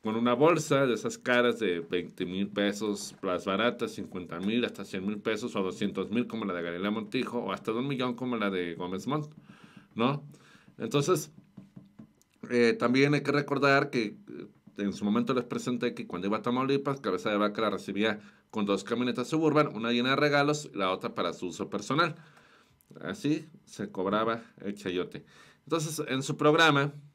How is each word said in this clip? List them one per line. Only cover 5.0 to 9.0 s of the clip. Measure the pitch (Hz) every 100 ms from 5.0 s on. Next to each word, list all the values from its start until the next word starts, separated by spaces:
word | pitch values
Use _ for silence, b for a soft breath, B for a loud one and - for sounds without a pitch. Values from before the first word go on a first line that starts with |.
| 95
mil | 104
pesos | 113 107 120 113
o |
doscientos | 92 - 101 98 92
mil | 110 120
como | 117 104
la |
de | 87
Galilea | 85 85 101
Montijo | 110 104 131 120 117
o | 104
hasta | 95 -
de | 113
un | 135
millón | 135 127 120
como | 127 117
la | 104
de | 92 87 85
Gómez | 90 95